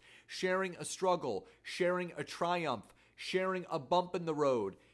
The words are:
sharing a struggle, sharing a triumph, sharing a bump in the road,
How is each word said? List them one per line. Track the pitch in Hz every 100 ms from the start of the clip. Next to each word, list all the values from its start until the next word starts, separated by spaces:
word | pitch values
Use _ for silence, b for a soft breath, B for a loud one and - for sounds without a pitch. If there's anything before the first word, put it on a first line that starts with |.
| B B B
sharing | - 185 185 190 170
a | 151
struggle, | - 190 175 135 98 B B
sharing | - - 175 180 175 -
a |
triumph, | 143 - 170 175 156 113 - b b -
sharing | - 185 185 185 175
a | 160
bump | 127 175 175 185
in | 165
the | 147
road, | 143 123 98 90 B